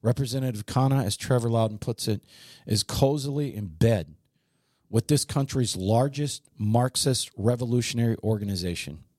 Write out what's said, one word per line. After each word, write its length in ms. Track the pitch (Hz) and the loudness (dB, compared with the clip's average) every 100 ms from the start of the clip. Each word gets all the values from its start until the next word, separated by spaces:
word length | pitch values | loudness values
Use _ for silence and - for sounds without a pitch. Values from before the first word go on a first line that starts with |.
Representative 640 | 110 120 135 131 131 107 | 0 0 -2 -2 -2 -4
Khanna, 400 | - - 135 135 | -2 2 4 4
as 120 | 110 - | 0 -4
Trevor 340 | - 127 117 | 0 0 2
Loudon 280 | 113 113 107 | 2 2 -2
puts 300 | - 113 - | -6 -6 -4
it, 140 | 104 _ - - - - | -4 _ -20 -20 -20 -2
is 160 | 107 | -2
cozily 720 | - - 135 147 135 143 143 | 0 2 2 2 -2 -4 -4
in 120 | 107 104 | -6 -10
bed 480 | 78 117 107 73 78 _ _ _ _ _ _ _ | 2 4 4 0 -14 _ _ _ _ _ _ _
with 200 | 110 - | -2 2
this 180 | 147 - | 0 0
country's 500 | 151 139 135 117 90 | -2 -2 -2 -2 -2
largest 720 | 92 113 139 135 147 - _ _ | 2 2 2 -2 -6 -6 _ _
Marxist 760 | 107 113 127 - 139 127 - - | 0 2 2 0 0 0 -4 -2
revolutionary 800 | 104 120 120 120 117 120 117 113 | 0 0 0 0 0 0 0 2
organization 840 | 107 107 101 95 87 87 - 78 - | 0 -2 -2 -4 -4 -6 -8 -12 -18